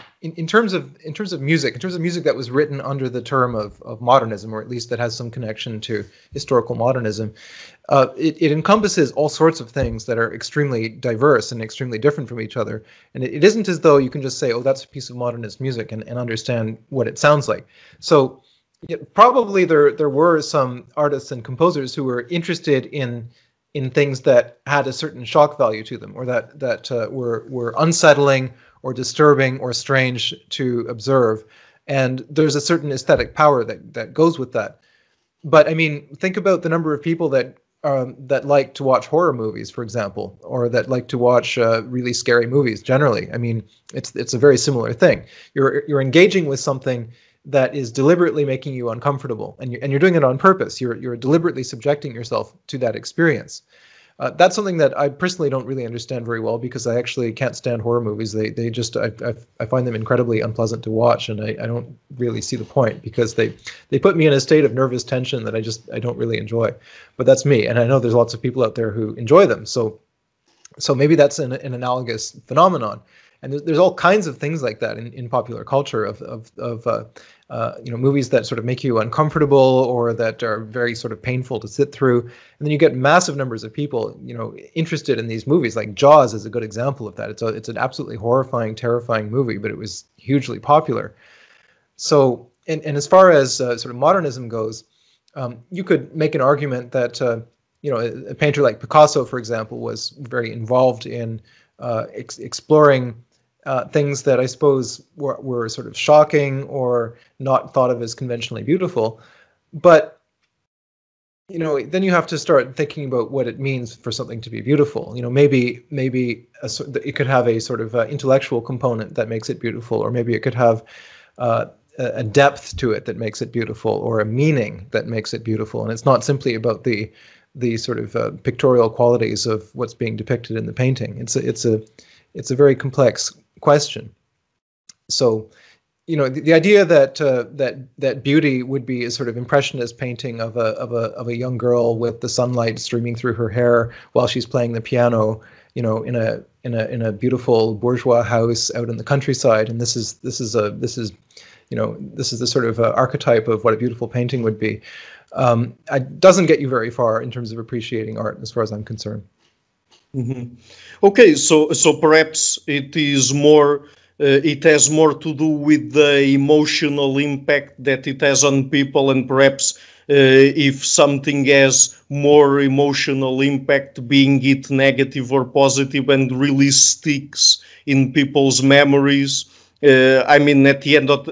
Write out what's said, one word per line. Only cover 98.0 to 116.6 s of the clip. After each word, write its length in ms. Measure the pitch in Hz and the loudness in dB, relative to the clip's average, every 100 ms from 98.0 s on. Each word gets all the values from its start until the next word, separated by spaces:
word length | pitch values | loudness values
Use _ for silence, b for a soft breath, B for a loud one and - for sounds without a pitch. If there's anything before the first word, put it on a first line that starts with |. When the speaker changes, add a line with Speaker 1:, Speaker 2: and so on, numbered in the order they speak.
| 117 120 110 | -4 -8 -14
Speaker 1:
a 40 | 131 | -2
painter 260 | 151 147 | -2 2
like 180 | 131 110 | 0 0
Picasso, 460 | - 151 151 143 123 | 2 6 6 6 -2
for 120 | 127 | -6
example, 420 | 113 113 110 120 | -6 -6 -6 -10
was 320 | 117 110 - - | -10 -10 -12 -14
very 320 | 123 123 117 | -8 -6 -6
involved 520 | 113 110 127 127 113 - | -8 0 4 4 0 -8
in, 360 | 120 113 113 _ _ _ _ | -10 -8 -10 _ _ _ _
uh, 260 | 123 113 110 | -6 -6 -6
ex-, 260 | - - - | -14 -16 -16
exploring, 800 | 127 - - 151 147 131 123 117 _ _ _ _ 143 | -14 -14 2 6 8 6 0 -10 _ _ _ _ -6
uh, 220 | 131 - | -6 -2
things 360 | 156 143 139 | -2 0 -2
that 180 | 143 123 | 0 0
I 40 | 131 | 0
suppose 560 | - 147 135 117 - _ - | 0 2 2 -2 -10 _ -10
were, 240 | 139 - | -8 -8
were 300 | 131 120 110 | -8 -6 -6
sort 180 | 120 117 | -8 -12
of 80 | - | -6
shocking 680 | - 151 151 151 139 135 | 6 6 6 2 0 -4
or 540 | 139 135 123 120 117 120 b _ | -8 -4 -2 -2 -4 -10 b _
not 340 | 131 131 - | 0 0 0
thought 180 | 139 127 | 0 0
of 100 | 120 | 0
as 120 | 117 | -6
conventionally 480 | - 127 120 - 113 | -8 -8 -8 -8 -8
beautiful. 600 | 107 185 180 123 110 110 b b b b _ | -2 -2 0 -2 -4 -4 b b b b _
But, 480 | 156 175 160 - _ _ _ _ _ _ _ _ _ _ _ _ _ _ | 2 6 6 4 _ _ _ _ _ _ _ _ _ _ _ _ _ _
you 120 | 180 | -6
know, 220 | 160 139 | -2 -2
then 220 | 123 185 | -2 -2
you 80 | 190 | 2
have 160 | 175 160 | 0 0
to 100 | 156 | -6
start 380 | - 147 123 131 | 2 2 2 -4
thinking 300 | 147 160 135 | -6 -6 -6
about 260 | 123 113 | -4 -4
what 160 | 135 120 | -4 -4
it 140 | 113 | -4
means 340 | 135 131 120 - | -6 -6 -8 -12
for 160 | 123 | -10
something 300 | 113 123 117 | -10 -10 -12
to 80 | 113 | -12
be 100 | 110 | -10
beautiful. 540 | 113 143 143 113 - 120 | -2 2 2 -2 -10 -10
You 60 | |
know, 80 | 120 | -2
maybe, 520 | 131 143 131 123 120 _ | 4 4 4 0 -4 _
maybe 540 | 143 131 127 123 117 _ _ | -6 -4 -2 -4 -6 _ _